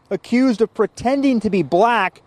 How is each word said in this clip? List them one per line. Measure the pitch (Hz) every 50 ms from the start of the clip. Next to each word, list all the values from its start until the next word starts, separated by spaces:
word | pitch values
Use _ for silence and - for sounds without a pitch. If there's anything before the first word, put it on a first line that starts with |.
| _ -
accused | 202 - _ - 233 247 262 262 214 190
of | 226 - -
pretending | - 208 - _ - - 240 277 277 269 277 254 220
to | - 208
be | 190 190 160
black | 127 170 175 220 240 240 220 190 180 _ - _